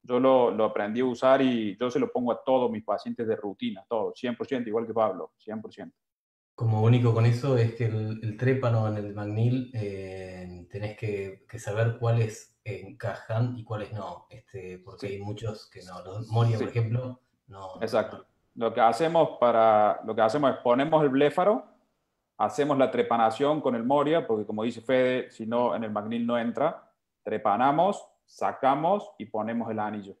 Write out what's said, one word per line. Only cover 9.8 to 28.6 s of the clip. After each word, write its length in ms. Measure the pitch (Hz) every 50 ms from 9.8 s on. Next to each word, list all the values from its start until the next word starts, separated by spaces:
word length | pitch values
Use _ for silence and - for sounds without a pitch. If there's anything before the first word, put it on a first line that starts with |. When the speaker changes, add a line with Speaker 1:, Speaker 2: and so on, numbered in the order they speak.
| 104 101 98 95 95 95 95 95 95 92 92 90 90 90 90 90 87 _
Speaker 2:
tenés 260 | - 101 104 104 107
que, 480 | - 117 107 104 98 98 95 95 - _
que 120 | _ - 113
saber 400 | - 107 101 110 117 117 117 -
cuáles 560 | 117 117 117 117 110 110 - - - _ _ _ _
encajan 920 | 110 98 90 95 98 - _ - - - - - - 113 113 127 120 120 107
y 40 |
cuáles 300 | - - 110 104 104 -
no, 340 | 107 104 95 - - - - _
este, 480 | - - _ _ - 98 90 92 92 92
porque 280 | 92 95 95 - -
Speaker 1:
Sí. 80 | 101 98
Speaker 2:
hay 60 | 101
muchos 480 | 101 104 101 - 117 107 107 - - _
que 140 | _ 95
no. 200 | 90 92 90 90
Los 260 | 90 92 - 113 113 -
Moria, 280 | 113 117 117 117 117
por 140 | - 113 -
Speaker 1:
Sí. 60 | - 120
Speaker 2:
ejemplo, 420 | 113 110 120 123 127 127 - _ _ _ _ _ _ _
no, 260 | 135 98 - - - -
Speaker 1:
Exacto. 440 | 117 110 123 113 104 - - - - _ _ _ _ _ _
Speaker 2:
no. 140 | 123 117 113
Speaker 1:
Lo 40 | 110
que 60 | 120
hacemos 560 | 113 113 117 - 165 160 170 165 151 - - -
para, 640 | 120 120 113 113 113 113 110 107 107 104 - - -
lo 80 | 110 110
que 80 | 110
hacemos 280 | 107 110 123 147 147 131
es 40 | 113 - -
ponemos 380 | 123 120 127 139 160 160 156
el 80 | 151 139
bléfaro, 520 | 127 139 147 143 - 180 180 202 220 269 - - _ _ _ _ _ _ _ _ _ _ _ _ _ -
hacemos 400 | 107 107 - - 143 147 143 127
la 120 | 131 123
trepanación 680 | - 123 117 - 123 117 113 113 110 - 143 143 156 156
con 140 | 131 135 120
el 100 | 117 113
Moria, 420 | 123 139 147 139 147 160 165 160
porque 200 | 160 113 107 104
como 160 | - 107 107
dice 180 | 110 120 117 113
Fede, 500 | - - 131 127 127 127 127 127 - -
si 140 | - - 117
no, 300 | 110 117 120 123 117 -
en 80 | 110 117
el 60 | 107
McNeil 360 | 107 104 104 110 117 117 117
no 120 | 117 120 120
entra, 520 | 113 120 117 - 139 165 - - - _ _ _ _ _ _ _
trepanamos, 800 | _ 104 107 104 - 107 101 110 127 139 143 160 175 202 214 - - _ _ _ _
sacamos 840 | _ - - 104 95 101 -